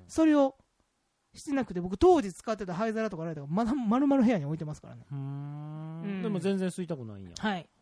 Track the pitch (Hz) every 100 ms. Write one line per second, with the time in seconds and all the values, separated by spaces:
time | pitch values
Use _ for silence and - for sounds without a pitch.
0 | - - 320 294 269 - _ _ _ _
1 | _ _ _ - 311 269 - 175 180 190
2 | 359 339 202 - - 214 185 170 226 220
3 | 220 165 170 151 143 180 233 285 214 247
4 | 285 277 233 208 143 160 151 147 117 120
5 | - 139 135 139 143 147 151 156 160 160
6 | 202 190 214 185 190 196 185 185 165 143
7 | 113 101 92 82 214 185 - _